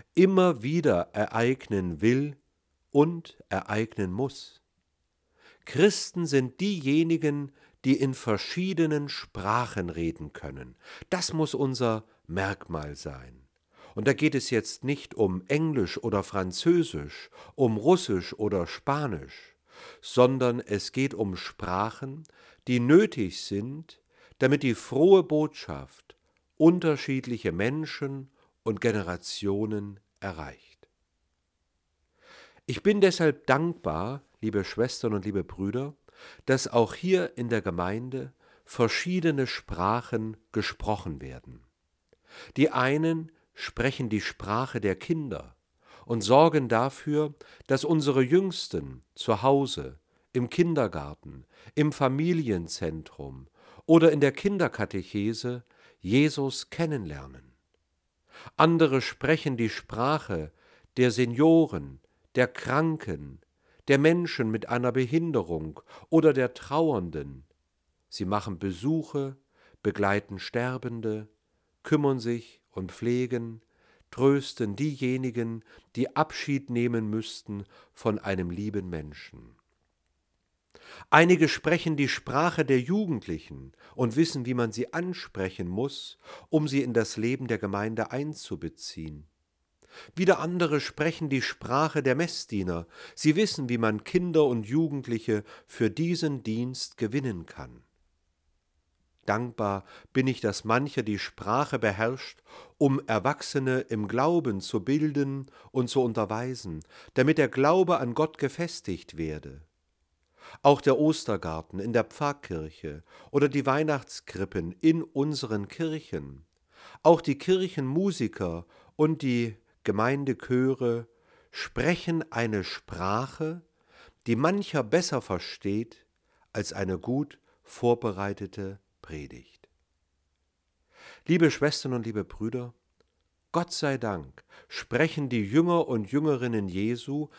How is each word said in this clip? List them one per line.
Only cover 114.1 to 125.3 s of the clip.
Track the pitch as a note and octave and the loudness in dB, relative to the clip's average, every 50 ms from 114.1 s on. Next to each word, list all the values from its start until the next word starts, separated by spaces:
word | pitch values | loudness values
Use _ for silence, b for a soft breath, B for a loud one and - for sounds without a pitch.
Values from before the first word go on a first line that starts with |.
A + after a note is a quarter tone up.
| - - - - - F#2 G2 F#2 - G2 E2 E2+ F2+ | -14 -14 -14 -12 -6 -6 -6 -4 -4 -4 -4 -4 -8
in | - - D#3+ E3 E3 D#3 | 0 2 4 4 4 0
unseren | - _ C3+ C#3 D3+ D3+ C#3 - A#2 A2 G#2 G2+ G2 | -6 _ -2 -2 -2 -2 -4 -4 -4 -4 -4 -4 -6
Kirchen, | - - E3 D#3+ D#3 D#3+ - - - E2 C#2+ C#2 C#2 C2+ - _ _ _ B B B B B B B B B | -8 -6 -6 -6 -6 -8 -10 -8 -8 -8 -8 -8 -14 -18 -20 _ _ _ B B B B B B B B B
auch | D#3 E3+ D#3+ | 6 6 6
die | - - C3+ | 6 -2 -4
Kirchenmusiker | C#3 - - F#3 F#3 F#3 F#3 F#3 - C#3 C3 C#3 E3 F#3+ G3+ F3+ - A#2+ G#2+ - - G2+ F2 E2 E2+ F2 b b b b b b | -2 2 2 2 2 2 -2 -4 -4 -4 0 0 0 0 0 0 0 -4 -4 -4 -4 -4 -4 -4 -6 -10 b b b b b b
und | - D3+ D#3 D#3+ C#3+ | 2 2 2 2 0
die | - C3+ B2 A#2+ A#2 A#2 G#2 - _ _ _ _ _ | -2 -2 0 0 0 -2 -6 -10 _ _ _ _ _
Gemeindechöre | - G2 G2+ A2 A#2+ C3+ C#3 C#3+ C3+ B2 - - - B2+ B2 B2+ C3 C3+ B2+ B2+ A#2+ A#2 A#2 A#2 - b b b b b b b b | -2 2 2 2 2 2 0 -2 -2 -4 -4 -2 -2 0 2 2 2 0 0 0 -2 -2 -2 -4 -10 b b b b b b b b
sprechen | b - - - - - B2 D3+ F3+ F3 - - E3 D#3+ D#3 - | b -12 -12 -8 -4 -2 0 0 0 0 0 -2 -2 -2 -2 -4
eine | - A#2 A#2 A2+ G#2+ G2+ F2+ | -4 -2 -2 0 0 -2 -4
Sprache, | - - - - - - E2+ F2 F#2 G2+ A2 B2+ C3+ - - D#3+ D#3 E3 F3 E3 _ b b b b b b b b b b b | -4 -10 -12 -12 -12 -10 -6 -4 -2 -2 -2 -4 -6 -8 -8 -8 -8 -8 -10 -14 _ b b b b b b b b b b b
die | - A#2 | -2 -2
mancher | A2+ C#3 D#3+ F#3+ G3+ G3+ - - D#3 B2 | 2 2 0 0 0 -4 -4 -4 -4 -2
besser | G#2+ - E3+ F3 - - C3 - | 2 2 0 2 2 -2 -4 -2
versteht | - | -2